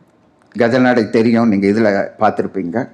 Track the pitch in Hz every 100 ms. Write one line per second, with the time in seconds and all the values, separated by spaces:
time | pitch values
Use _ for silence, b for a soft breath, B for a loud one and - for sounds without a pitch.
0 | _ _ _ _ _ 107 117 127 127 117
1 | 104 113 113 117 117 98 98 107 107 98
2 | - - 107 - 101 95 87 107 131